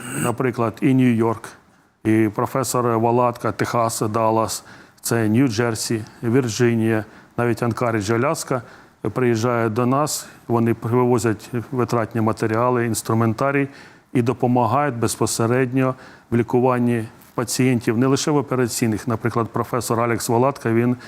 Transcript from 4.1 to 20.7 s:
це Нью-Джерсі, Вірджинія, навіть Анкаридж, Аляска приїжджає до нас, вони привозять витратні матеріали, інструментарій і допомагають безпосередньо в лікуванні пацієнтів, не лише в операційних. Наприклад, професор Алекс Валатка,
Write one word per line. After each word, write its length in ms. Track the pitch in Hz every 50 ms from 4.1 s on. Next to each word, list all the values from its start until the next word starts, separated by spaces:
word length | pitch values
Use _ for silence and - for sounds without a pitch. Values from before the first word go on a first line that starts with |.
| 107 117 113 110 110 110 110 98 - - - - - - - - _ _
це 260 | - - 120 117 113 104
Нью-Джерсі, 760 | 107 120 143 135 110 101 120 120 113 110 - - 123 110 110 - - - -
Вірджинія, 800 | 117 113 135 127 120 104 101 123 117 117 113 110 113 113 110 107 - - - - - _ -
навіть 260 | 120 120 113 - 123
Анкаридж, 480 | 120 110 - 127 117 113 110 98 95
Аляска 500 | 117 113 123 147 160 151 - - 139 123 117 - - - - - _ _
приїжджає 680 | - 110 104 143 127 120 120 110 110 123 120 117 113 113
до 160 | 107 120 123
нас, 420 | 123 131 139 151 147 - - - - - - - -
вони 260 | 117 117 117 117 113
привозять 760 | - - 113 117 127 127 123 127 117 - 117 107 104 - - - 120 104 -
витратні 500 | - 127 120 113 - 120 110 107 - 117
матеріали, 640 | 107 110 107 - - 110 110 113 120 127 127 123 117
інструментарій 800 | 120 110 - - - 117 113 117 113 107 - 135 139 139 143 139 139 - - - - - - _ _ -
і 80 | 131
допомагають 720 | 120 123 123 120 - 123 123 123 120 110 117 139 147 147 127
безпосередньо 1000 | 117 117 107 - - 123 110 - - 117 113 123 127 131 123 123 135 131 131 127 - - - - - - _
в 40 | 117
лікуванні 680 | 120 117 - - 123 120 131 123 123 120 120 120 117 110 117 - - - - -
пацієнтів, 640 | - 123 117 - - 131 127 127 117 - - 113 110
не 100 | 131 135
лише 240 | 139 135 - 165
в 40 | 151
операційних. 720 | 147 135 - 135 123 127 120 - - 127 113 107 95 - -
Наприклад, 400 | 113 107 - 120 - 120 113 107
професор 520 | - 117 110 - - 123 110 - 120 113
Алекс 280 | 117 117 117 98 - -
Валатка, 440 | 117 117 127 139 139 - - 117